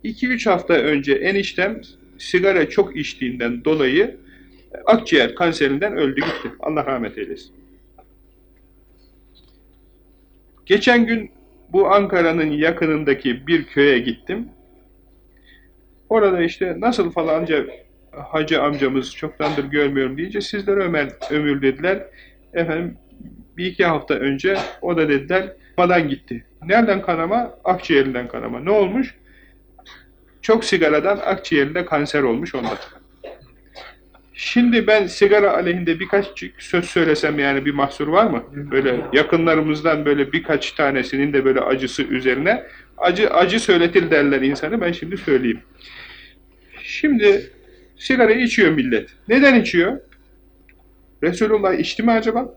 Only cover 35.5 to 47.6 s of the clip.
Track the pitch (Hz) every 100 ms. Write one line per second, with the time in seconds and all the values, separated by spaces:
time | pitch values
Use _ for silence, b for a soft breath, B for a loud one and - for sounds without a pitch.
35.5 | - 175 175 170 165 185 202 196 - 185
36.5 | - - 170 175 180 151 156 156 147 139
37.5 | 139 139 143 139 - 147 175 220 135 -
38.5 | 143 143 131 135 120 - 135 151 170 165
39.5 | 160 156 151 160 151 147 143 139 139 135
40.5 | 147 - - 143 135 123 135 143 143 135
41.5 | 127 - 131 131 - 139 127 131 127 165
42.5 | 240 B B B - 180 180 214 - 180
43.5 | 220 - 175 170 180 165 151 143 135 135
44.5 | 143 156 226 175 170 160 185 - 131 123
45.5 | 113 - _ B B B B B B _
46.5 | _ _ - - - 311 247 208 196 -
47.5 | -